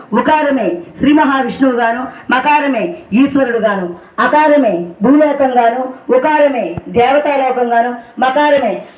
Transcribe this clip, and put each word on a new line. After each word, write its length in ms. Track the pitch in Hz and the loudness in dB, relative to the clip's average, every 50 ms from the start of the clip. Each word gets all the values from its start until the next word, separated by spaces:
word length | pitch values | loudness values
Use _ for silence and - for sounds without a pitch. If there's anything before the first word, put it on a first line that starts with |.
| - - - | -10 -4 -2
ఉకారమే 540 | 240 262 294 311 302 302 285 269 262 208 175 - - - - - - | -2 0 2 0 0 0 0 -2 -2 -2 -4 -4 -6 -10 -14 -8 -2
శ్రీ 140 | - 277 294 | 0 2 4
మహావిష్ణువు 640 | 311 311 269 269 269 254 233 - - 269 262 247 | 4 2 2 0 -2 -2 -4 -2 0 0 0 0
గాను, 320 | 233 233 226 233 247 262 262 - - - - | 0 0 -2 -2 -4 -8 -10 -12 -14 -6 -2
మకారమే 640 | 247 262 262 294 294 294 277 277 262 220 185 170 - - - - 196 | -2 0 0 2 0 0 0 0 -2 -2 -4 -6 -8 -10 -10 -2 0
ఈశ్వరుడు 460 | 233 277 269 - 277 262 240 233 220 | 2 2 2 2 0 0 0 0 -2
గాను, 360 | 202 214 202 190 180 175 175 - - - - - | 0 0 -2 -2 -4 -6 -10 -12 -16 -14 -6 -2
అకారమే 680 | 233 254 294 302 302 302 294 294 262 214 185 170 175 175 - - 208 | -2 2 2 2 4 4 4 4 2 2 0 -2 -6 -8 -8 -2 2
భూలోకం 560 | 247 285 302 302 294 277 285 269 254 247 240 | 4 4 4 4 2 2 0 0 0 2 2
గాను, 560 | 233 226 240 254 262 254 - - - 285 247 | 2 2 0 -2 -6 -8 -10 -12 -4 0 0
ఉకారమే 580 | 254 262 311 302 302 294 277 262 233 202 165 170 - - 180 | 2 2 2 2 2 2 2 0 -2 -6 -6 -8 -10 -10 -4
దేవతాలోకం 840 | 180 240 240 247 277 294 294 302 285 269 262 254 240 247 247 240 233 | 0 0 2 2 2 0 0 0 -2 0 0 -2 0 -2 -2 0 0
గాను, 220 | 233 233 247 247 247 - - - 220 | 0 0 0 -4 -8 -12 -14 -6 -2
మకారమే 640 | 254 262 262 294 294 302 285 277 254 214 185 - - - - | -2 0 2 2 2 2 2 0 0 -2 -4 -6 -10 -14 -6